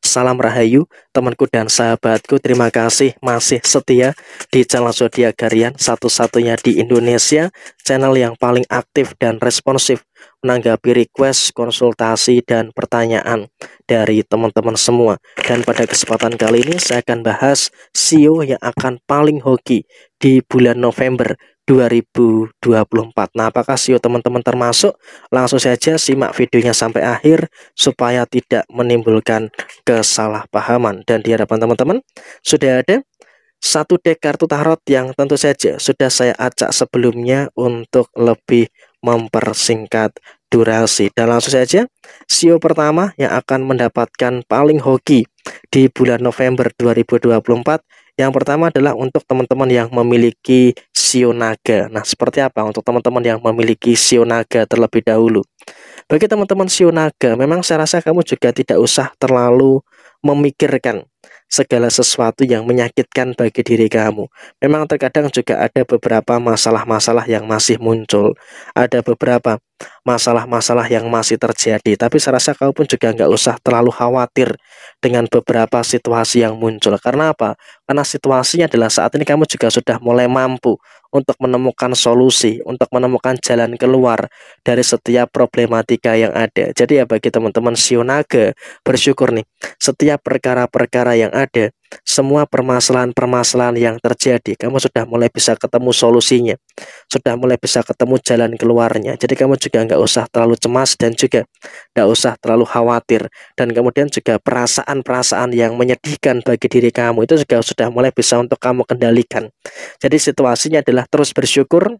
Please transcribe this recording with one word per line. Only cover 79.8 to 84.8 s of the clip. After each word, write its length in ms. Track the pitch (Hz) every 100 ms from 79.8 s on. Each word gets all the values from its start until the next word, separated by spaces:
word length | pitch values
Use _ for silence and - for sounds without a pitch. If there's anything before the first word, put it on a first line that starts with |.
| - 117
mulai 240 | 120 120 123
mampu 480 | 127 131 127 165 - _ _ _ 139
untuk 240 | 135 131
menemukan 560 | 127 127 131 - 123 -
solusi, 640 | 123 120 127 120 113 110 -
untuk 240 | 127 120
menemukan 480 | 127 127 123 127 127
jalan 400 | - 120 117 120
keluar 480 | 127 131 127 113 - _ - -
dari 220 | - 120